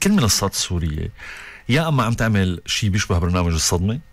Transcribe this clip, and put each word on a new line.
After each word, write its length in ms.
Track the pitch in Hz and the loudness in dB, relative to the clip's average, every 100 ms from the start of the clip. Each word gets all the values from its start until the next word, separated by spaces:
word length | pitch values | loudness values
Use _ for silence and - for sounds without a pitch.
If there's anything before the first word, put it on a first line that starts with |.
كل 60 | 196 | 2
المنصات 440 | 208 110 - 98 | 4 4 2 -2
السورية، 580 | - - 87 80 76 82 - - - - - - | -2 -4 -2 -2 -4 -6 -10 -18 -16 -18 -14 -2
يا 180 | 135 165 | 0 2
أما 160 | 139 | 0
عم 100 | 113 | 0
تعمل 480 | 110 113 101 92 85 - | 0 2 2 2 -2 -4
شي 240 | - 107 | -2 0
بيشبه 300 | 98 - 90 | 0 0 0
برنامج 340 | 87 90 85 | 2 2 2
الصدمة 460 | 80 - 87 95 143 - | 0 0 0 0 -2 -8